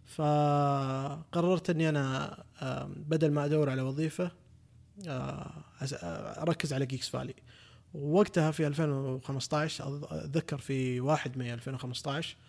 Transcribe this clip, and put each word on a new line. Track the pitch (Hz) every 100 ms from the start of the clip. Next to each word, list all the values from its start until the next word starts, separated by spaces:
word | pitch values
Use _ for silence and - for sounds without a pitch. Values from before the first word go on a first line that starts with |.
| -
فقررت | - 151 147 147 143 143 139 135 135 139 147 - 170 170 180 -
إني | 160 160
أنا، | 147 135 135 - - - -
آه، | 135 135 139 143
بدل | 151 160 156
ما | 147
أدور | 143 151 143
على | 131
وظيفة، | 131 139 160 - 180 - - - - - - - 170
آه، | 131 135 139 - 156 - -
أس-، | 139 -
آه، | 87 143 - -
أركز | 160 160 147
على | 135 135
جيكس | 131 -
فالي. | 123 127 - - - - - -
ووقتها | 156 143 175 208 180 156
في | 156 151
ألفين | 143 156
وخمسطعش، | 135 135 131 - 135 - 151 156 -
أذ-، |
أتذكر | 139 143 143 156 143 156 - 139
في | - 135 127 127
واحد | 135 156 139 127
مايو | 120
ألفين | 120 131
وخمسطعش | 131 - 120 139 143 165 -